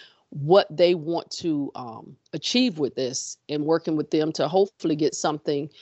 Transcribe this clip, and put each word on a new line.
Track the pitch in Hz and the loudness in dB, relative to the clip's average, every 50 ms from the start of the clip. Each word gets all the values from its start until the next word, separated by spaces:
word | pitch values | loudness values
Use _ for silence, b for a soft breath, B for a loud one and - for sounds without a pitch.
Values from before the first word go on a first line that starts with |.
| B B B B B B | B B B B B B
what | - 151 139 151 180 196 - - 156 | -12 -6 2 6 6 6 6 4 2
they | 151 175 175 180 | 2 4 4 4
want | 175 143 160 170 170 - - | 2 -2 -4 -6 -6 -6 -8
to, | - - - 170 151 143 139 - - | -12 -6 -4 -2 -2 -2 -2 -6 -8
um, | 127 127 117 110 120 - - 143 _ _ _ - | -12 -12 -12 -14 -16 -18 -20 -20 _ _ _ -12
achieve | 151 - - - 247 254 247 170 151 | -8 -6 0 2 2 2 2 0 -2
with | 143 123 - | -4 -4 -2
this, | - 131 123 135 - - - - _ _ - | -4 -4 -4 -4 -6 -10 -10 -14 _ _ -6
and | 147 147 143 | -4 -4 0
working | 151 165 165 165 175 160 | 2 2 0 2 0 -2
with | 151 147 - | -2 -2 0
them | - 156 156 160 156 | 0 0 0 0 0
to | - 131 151 | -2 -2 0
hopefully | 170 190 202 196 _ _ - 160 156 | 2 2 2 2 _ _ -2 -2 0
get | 151 160 139 - | 2 0 0 -2
something | - - 165 151 151 - - 147 143 147 151 b b | 0 -2 -2 -2 -2 -4 -4 -4 -4 -4 -8 b b